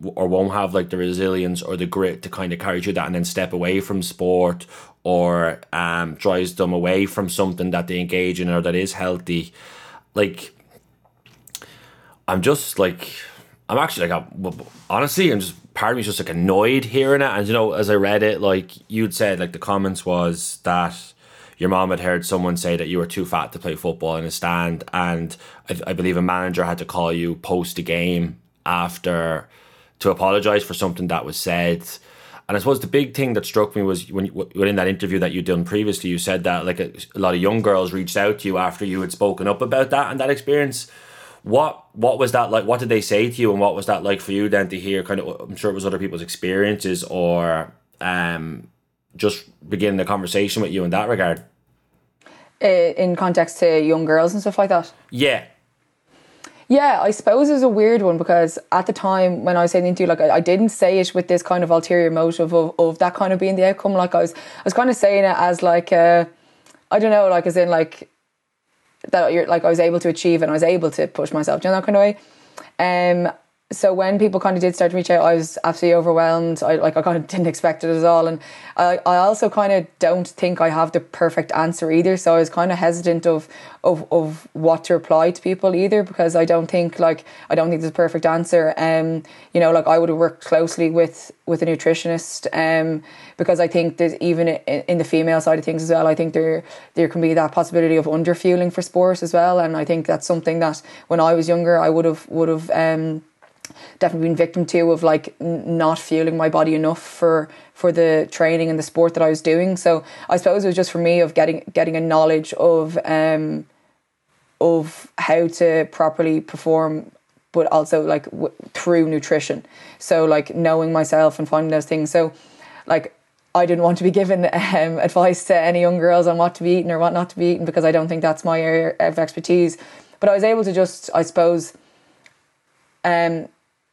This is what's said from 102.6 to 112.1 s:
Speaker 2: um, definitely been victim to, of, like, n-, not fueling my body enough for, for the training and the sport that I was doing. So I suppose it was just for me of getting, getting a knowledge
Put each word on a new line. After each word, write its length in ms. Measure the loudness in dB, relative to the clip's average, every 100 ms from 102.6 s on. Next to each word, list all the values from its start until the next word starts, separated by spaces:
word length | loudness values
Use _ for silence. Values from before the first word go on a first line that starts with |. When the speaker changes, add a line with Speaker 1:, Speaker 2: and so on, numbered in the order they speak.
| -2
Speaker 2:
um, 520 | 0 0 0 -4 -6 -10 _ _ _ -20 -20 -20 -2
definitely 280 | -2 0 0
been 80 | 2
victim 300 | 0 0 0
to, 260 | 2 2
of, 100 | 2
like, 320 | 2 0 -2 -8
n-, 380 | -6 -6 -4 0
not 200 | 0 0
fueling 400 | -2 0 0 0
my 120 | 0
body 260 | 2 2 2
enough 260 | 0 -4
for, 480 | -8 -2 2 2 0 -10 -20
for 180 | _ 0
the 360 | 2 4 4 0
training 400 | 0 0 2 0
and 80 | -2
the 60 |
sport 300 | -4 2 2 4
that 80 |
I 60 | 2
was 120 | 2
doing. 360 | 2 2 2 0
So 260 | 2 0 -2 -14 -2
I 80 | 0
suppose 260 | 2 2
it 40 | 2
was 80 | 0
just 160 | -2
for 60 | 0
me 200 | 2 2
of 140 | 2
getting, 300 | 2 0 0 -4
getting 220 | -2 0 -2
a 60 |
knowledge 520 | 0